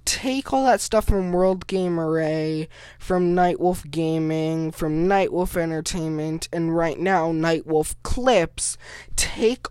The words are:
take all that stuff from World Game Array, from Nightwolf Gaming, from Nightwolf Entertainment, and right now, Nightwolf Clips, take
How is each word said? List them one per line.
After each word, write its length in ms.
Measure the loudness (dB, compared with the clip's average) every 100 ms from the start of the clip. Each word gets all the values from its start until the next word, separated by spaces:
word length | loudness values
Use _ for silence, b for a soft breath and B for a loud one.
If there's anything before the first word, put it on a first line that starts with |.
take 480 | -6 -4 -2 -2 0
all 120 | 2
that 160 | 4 4
stuff 260 | 2 2 2
from 260 | 2 2
World 340 | 2 2 0 -2
Game 320 | -2 -2 -2
Array, 680 | 0 0 0 -2 -2 -4 -6 B B B
from 360 | -2 0 2
Nightwolf 560 | 4 2 2 0 0 -4
Gaming, 840 | -4 0 0 0 0 -2 -2 -4
from 340 | -4 -2 0 2
Nightwolf 500 | 2 2 0 -2 -2
Entertainment, 920 | -2 -4 -4 -4 -4 -4 -4 -6 -6
and 240 | -4 0 2
right 220 | 0 0
now, 340 | 0 2 2
Nightwolf 600 | 0 0 0 0 0 0 -4
Clips, 760 | -2 0 4 4 2 -2 -6 -6 B B B -2
take 500 | -2 0 0 0 2